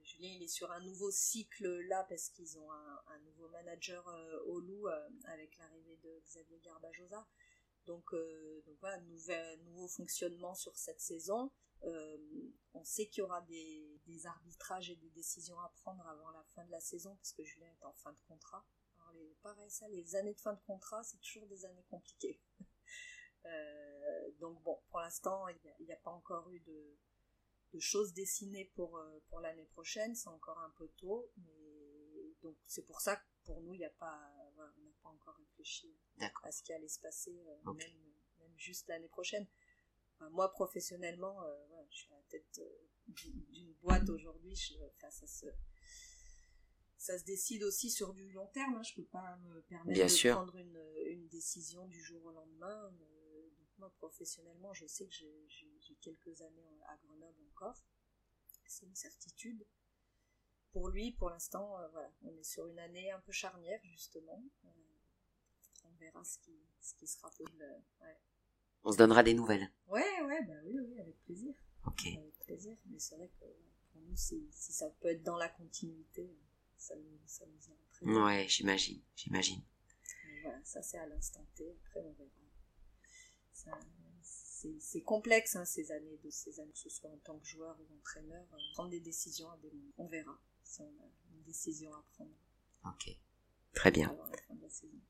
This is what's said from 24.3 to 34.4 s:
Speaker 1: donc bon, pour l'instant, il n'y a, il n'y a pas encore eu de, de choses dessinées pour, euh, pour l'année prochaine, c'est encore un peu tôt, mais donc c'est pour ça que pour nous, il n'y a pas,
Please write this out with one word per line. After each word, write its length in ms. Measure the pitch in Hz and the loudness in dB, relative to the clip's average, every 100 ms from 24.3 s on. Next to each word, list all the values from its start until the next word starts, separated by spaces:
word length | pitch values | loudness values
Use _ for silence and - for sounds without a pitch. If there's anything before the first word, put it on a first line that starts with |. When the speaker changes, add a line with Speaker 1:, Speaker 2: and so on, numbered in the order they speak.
| 151 | -6
Speaker 1:
donc 220 | 165 165 | -8 -4
bon, 160 | 165 - _ | -2 -2 _
pour 100 | 175 | -2
l'instant, 460 | 170 - 190 196 185 | -2 -2 0 0 -4
il 80 | 170 | -10
n'y 80 | 156 | -18
a, 40 | - | -16
il 60 | 160 | -12
n'y 60 | |
a 40 | 160 | -10
pas 140 | - | -8
encore 400 | 170 - 170 170 | -10 -6 -6 -6
eu 100 | 175 | -16
de, 360 | 160 151 147 147 _ _ _ _ _ _ _ | -14 -16 -16 -20 _ _ _ _ _ _ _
de 60 | 165 | -4
choses 340 | - 202 208 | 0 2 2
dessinées 580 | 175 190 - 196 196 190 | -2 -4 -4 -4 -8 -10
pour, 240 | - 170 165 | -6 -6 -6
euh, 200 | 156 156 _ | -12 -16 _
pour 120 | 170 | -6
l'année 240 | 165 165 156 | -6 -8 -14
prochaine, 420 | - 165 220 220 | -12 -6 -2 -2
c'est 140 | 233 175 | -4 -8
encore 300 | 160 - 165 | -10 -10 -8
un 160 | 160 - | -10 -10
peu 120 | 160 - | -14 -10
tôt, 340 | 185 226 233 208 | -4 -4 -4 -14
mais 960 | 170 156 156 151 147 147 151 156 311 - | -20 -20 -20 -20 -20 -20 -18 -16 -16 -14
donc 140 | 165 151 - | -16 -16 -10
c'est 160 | - | -10
pour 160 | - - | -8 0
ça 160 | - 202 | 2 2
que 60 | - _ | -4 _
pour 160 | - 160 | -8 -8
nous, 120 | 170 | -8
il 40 | 185 | -8
n'y 60 | |
a 60 | 156 | -8
pas, 300 | - 165 151 147 143 | -8 -10 -10 -16 -20